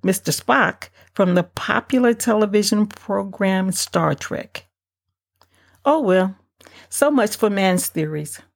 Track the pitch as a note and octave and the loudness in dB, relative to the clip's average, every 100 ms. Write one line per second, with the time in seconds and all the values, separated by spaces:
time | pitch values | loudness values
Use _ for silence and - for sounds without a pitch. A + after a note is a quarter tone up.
0 | F#3 F#3 - - - B3+ F#3 - - _ | 0 -2 -2 -6 0 2 2 -2 -18 _
1 | _ - F#3 F3+ F3 - - G#3 - C4 | _ 0 2 2 0 -8 -2 -2 0 0
2 | B3 A#3 - G#3+ G#3 G#3 G#3 G#3 G#3 - | 2 0 0 0 2 2 2 0 -2 -4
3 | - G3 G3 - F#3+ F#3+ F#3+ F#3 - F3 | -6 -4 -4 -2 0 0 -2 -4 -2 0
4 | D#3+ D3 - - - - _ _ _ _ | 0 -2 -6 -10 -10 -18 _ _ _ _
5 | _ _ _ _ _ _ _ _ C#4 D#4 | _ _ _ _ _ _ _ _ 0 2
6 | A#3 F#3 F#3 F#3+ _ _ - - - - | 4 2 2 -4 _ _ -20 -20 -14 0
7 | C#4+ C#4+ G#3 - A3 G3 F#3+ F3+ - - | 2 4 0 0 0 2 2 2 -2 -4
8 | D#3 D3+ D3+ - _ | -4 -6 -10 -14 _